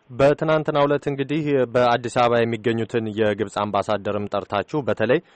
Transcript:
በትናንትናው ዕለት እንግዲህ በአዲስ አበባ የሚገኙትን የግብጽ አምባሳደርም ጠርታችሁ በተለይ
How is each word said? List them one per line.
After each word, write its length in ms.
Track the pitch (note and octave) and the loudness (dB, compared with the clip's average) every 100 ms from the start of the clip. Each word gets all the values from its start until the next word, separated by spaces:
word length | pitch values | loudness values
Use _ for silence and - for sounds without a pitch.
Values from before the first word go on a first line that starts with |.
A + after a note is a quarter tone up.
| _ | _
በትናንትናው 760 | B2 C#3 C#3+ D#3 D#3 D#3 D3 | 0 2 2 0 0 0 0
ዕለት 200 | C#3+ C#3+ - | 2 0 -2
እንግዲህ 360 | C#3 C3+ D3+ D3 C#3 A#2+ | -4 -4 -2 0 0 2
በአዲስ 440 | A#2+ B2 A#2+ A#2 B2+ | 2 2 2 0 0
አበባ 200 | A#2+ A#2 | 2 4
የሚገኙትን 680 | A#2 A#2 A2+ A2+ A2 A#2+ A2 | 2 0 -2 -2 -2 -2 -4
የግብጽ 420 | G#2 G#2+ G#2 G2+ G#2 | 0 0 0 -4 -2
አምባሳደርም 680 | G#2 G2+ F#2+ G#2 G2+ G2+ G#2 | -2 -2 0 -2 -2 -4 -4
ጠርታችሁ 520 | G2+ F#2 G#2 F#2+ D3+ | -6 -2 -4 -2 -4
በተለይ 380 | A2+ G#2 A2+ D3+ - | -4 -2 2 0 0